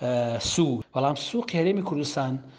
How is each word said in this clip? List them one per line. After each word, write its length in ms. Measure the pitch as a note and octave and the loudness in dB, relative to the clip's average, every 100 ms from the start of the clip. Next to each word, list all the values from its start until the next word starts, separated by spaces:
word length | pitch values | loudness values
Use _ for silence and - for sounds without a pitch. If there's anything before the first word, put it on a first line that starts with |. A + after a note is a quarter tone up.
ئە، 380 | B2 B2 A#2+ A#2 - | -2 0 0 -2 -2
سوو. 300 | - D#3+ A#2+ - | 2 2 2 -2
بەڵام 220 | C3 C3+ D3 - | 0 0 0 -2
سووقی 320 | A#3 - E3+ | -4 -2 2
هەرێمی 260 | E3+ F#3+ - | 2 2 0
کوردستان 440 | D3 C#3+ - C3 C3 - | -2 -2 -2 -2 -4 -8